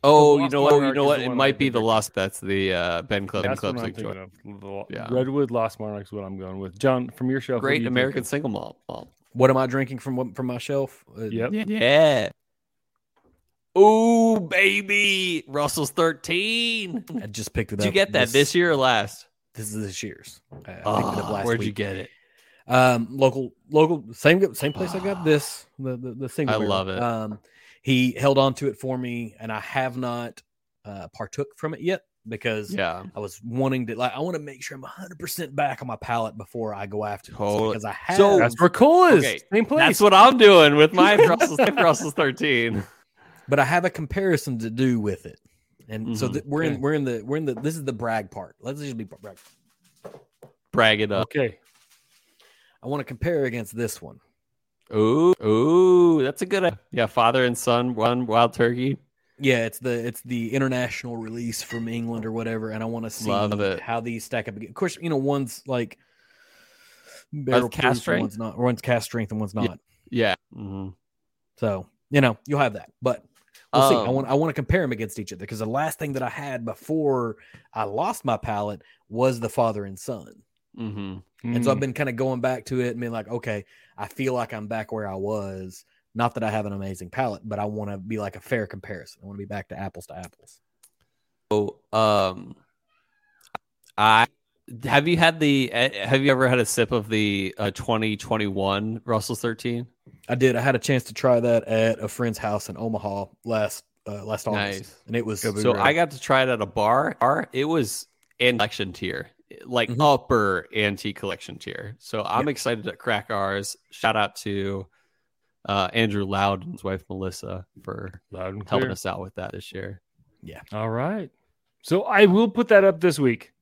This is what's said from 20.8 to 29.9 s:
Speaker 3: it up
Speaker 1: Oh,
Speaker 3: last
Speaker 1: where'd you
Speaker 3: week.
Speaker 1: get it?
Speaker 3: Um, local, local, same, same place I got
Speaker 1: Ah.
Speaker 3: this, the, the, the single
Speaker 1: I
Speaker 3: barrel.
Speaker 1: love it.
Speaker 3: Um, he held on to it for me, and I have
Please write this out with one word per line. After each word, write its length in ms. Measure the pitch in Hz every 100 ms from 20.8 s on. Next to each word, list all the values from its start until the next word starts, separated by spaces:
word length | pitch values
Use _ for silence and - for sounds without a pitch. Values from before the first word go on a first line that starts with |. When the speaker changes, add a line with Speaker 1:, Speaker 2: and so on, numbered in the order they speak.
Speaker 3:
it 0 |
up 440 | 104 104 - 101 95
Speaker 1:
Oh, 40 |
Speaker 3:
last 140 | 101 117
Speaker 1:
where'd 140 | 117
you 60 | 104
Speaker 3:
week. 60 | 101
Speaker 1:
get 200 | 101 95
it? 140 | - _ _ _ _ _ -
Speaker 3:
Um, 400 | 127 127 120 117
local, 440 | 135 135 131 127 _ _
local, 340 | 151 160 165 107
same, 420 | 117 147 175 190
same 180 | - 143
place 220 | 196 180
I 40 | 185
got 200 | 190 185
Speaker 1:
Ah. 40 |
Speaker 3:
this, 420 | 160 151 - - - -
the, 180 | 131 123
the, 160 | 127
the 140 | 120 131
single 260 | - 139 107
Speaker 1:
I 20 |
Speaker 3:
barrel. 120 | 104
Speaker 1:
love 180 | 98 95
it. 140 | 95
Speaker 3:
Um, 360 | 120 113 107 107 _ _ _ _
he 300 | - 127 127
held 240 | 113 139 135
on 160 | 135
to 140 | 127 139
it 80 | -
for 220 | 131 127
me, 360 | 123 120 117 -
and 100 | 113
I 100 | 107
have 360 | - 139 131